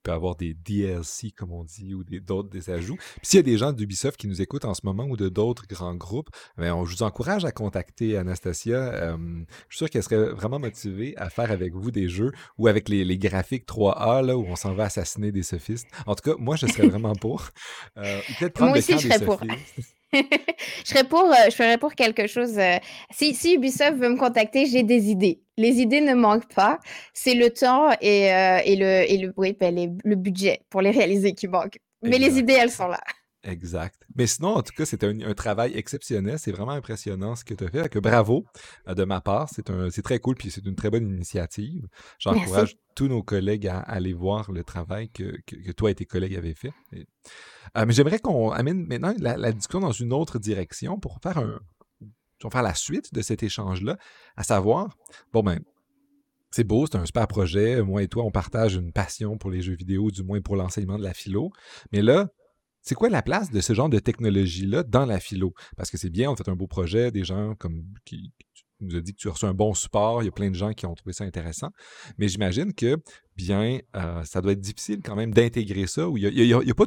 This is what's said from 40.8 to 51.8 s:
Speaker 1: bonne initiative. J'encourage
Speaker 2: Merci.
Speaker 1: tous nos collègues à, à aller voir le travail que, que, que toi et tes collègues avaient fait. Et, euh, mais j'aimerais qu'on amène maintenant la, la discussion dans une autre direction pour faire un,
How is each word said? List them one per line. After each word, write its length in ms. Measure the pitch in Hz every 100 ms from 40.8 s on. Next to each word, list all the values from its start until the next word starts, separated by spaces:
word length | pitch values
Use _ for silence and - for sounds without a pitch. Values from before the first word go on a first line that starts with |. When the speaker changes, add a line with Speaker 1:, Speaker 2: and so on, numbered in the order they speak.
| 107
Speaker 1:
bonne 180 | 113 107
initiative. 800 | 92 90 95 82 - 110 175 110 - - _
J'encourage 320 | - 220 175
Speaker 2:
Merci. 260 | 92 220 - _
Speaker 1:
tous 140 | - 135
nos 160 | 120
collègues 420 | 98 101 95 107 101
à, 120 | 92
à 160 | -
aller 180 | 107 92
voir 400 | 87 92 104 104
le 100 | 90
travail 460 | - 90 82 98 113
que, 300 | - 92 -
que, 120 | - -
que 160 | 95
toi 180 | - 107
et 60 | 95
tes 80 |
collègues 320 | - 90 95 95
avaient 180 | 85
fait. 160 | 80 131 - _
Et, 120 | - - _ - - - - - 113
euh, 80 |
mais 80 | 113
j'aimerais 280 | 117 143 214
qu'on 300 | 262 143 110
amène 360 | - 131 185 165
maintenant 260 | 139 180 226
la, 180 | 123 120
la 140 | 117
discussion 300 | 110 - 180
dans 100 | 185
une 220 | 113 120
autre 260 | 135 165 117
direction 640 | 104 98 87 - 123 196
pour 180 | 151 -
faire 180 | 175 165
un, 200 | 110 104 - _